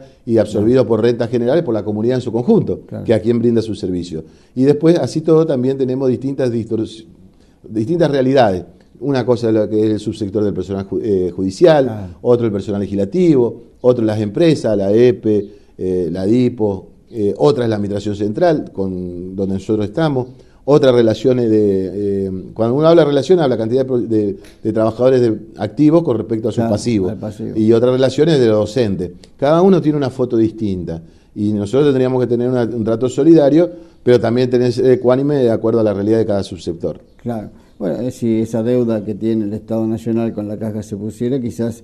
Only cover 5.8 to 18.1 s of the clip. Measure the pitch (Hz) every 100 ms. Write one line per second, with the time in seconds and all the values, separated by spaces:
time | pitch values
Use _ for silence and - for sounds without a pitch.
5.8 | 127 127 135 113 131 139 131 117 110 113
6.8 | 107 - - - - _ _ _ - 107
7.8 | 117 170 160 139 131 135 120 92 82 -
8.8 | _ - 135 135 120 117 113 110 101 107
9.8 | 110 107 117 104 101 107 104 87 90 95
10.8 | 98 92 113 98 90 87 95 95 170 151
11.8 | 131 110 95 - - 120 117 101 92 101
12.8 | 95 98 98 180 175 139 117 - - _
13.8 | 127 123 110 107 104 101 170 147 120 104
14.8 | 98 110 123 120 110 104 101 - - -
15.8 | 92 90 87 90 95 123 123 113 107 95
16.8 | - _ _ 120 101 - 147 120 117 107
17.8 | 101 101 104